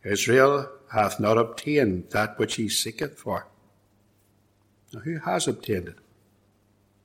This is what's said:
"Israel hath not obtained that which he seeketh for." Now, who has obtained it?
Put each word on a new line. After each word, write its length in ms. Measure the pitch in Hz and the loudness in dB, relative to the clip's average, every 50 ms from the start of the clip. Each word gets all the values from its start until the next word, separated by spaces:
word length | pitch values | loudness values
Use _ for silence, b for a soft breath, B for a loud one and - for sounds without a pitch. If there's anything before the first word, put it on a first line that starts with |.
| _ | _
"Israel 680 | 98 104 98 - - 117 131 131 139 143 143 139 - - - _ _ 117 | -2 -2 -2 2 4 6 6 6 6 4 2 -2 -6 -14 -20 _ _ 0
hath 280 | 113 104 98 - - | 2 2 2 2 0
not 180 | 110 104 110 113 | 2 4 4 4
obtained 720 | 117 117 - - - 147 147 147 131 104 92 90 85 - | 4 0 -2 -10 -6 0 2 2 2 2 0 -2 -6 -4
that 280 | - 107 107 107 - - | -2 -2 -2 -2 0 -2
which 180 | 113 104 - | -2 -2 -2
he 120 | - 113 101 | -4 -4 -2
seeketh 500 | - - - 110 107 - 156 143 - - | -2 -2 -4 -4 -6 -8 -8 -8 -8 -10
for." 280 | - 110 95 87 - - _ _ _ _ _ _ _ _ _ _ _ _ _ _ _ _ _ _ _ _ _ _ _ _ _ _ _ _ - | -8 -6 -6 -6 -6 -12 _ _ _ _ _ _ _ _ _ _ _ _ _ _ _ _ _ _ _ _ _ _ _ _ _ _ _ _ -18
Now, 80 | 113 | -12
who 180 | 104 151 170 156 | -10 -8 -8 -6
has 280 | - 175 185 175 - | -4 -2 -2 0 0
obtained 420 | - 123 - - - 110 92 87 85 | -2 -4 -4 -4 -4 -4 -4 -4 -8
it? 100 | - - _ _ _ _ _ _ _ _ _ _ _ _ _ _ _ _ _ _ _ _ _ | -16 -20 _ _ _ _ _ _ _ _ _ _ _ _ _ _ _ _ _ _ _ _ _